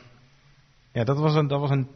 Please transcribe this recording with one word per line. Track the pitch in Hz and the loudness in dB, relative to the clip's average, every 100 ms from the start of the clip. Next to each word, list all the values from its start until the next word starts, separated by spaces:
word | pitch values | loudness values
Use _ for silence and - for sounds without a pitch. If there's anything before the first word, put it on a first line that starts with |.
| - - - _ _ _ _ _ _ | -12 -20 -20 _ _ _ _ _ _
ja, | 123 | -4
dat | 113 143 | -2 0
was | 156 | 2
een, | 151 147 | 2 0
dat | 143 | 0
was | 143 | 0
een, | 139 131 | 0 -2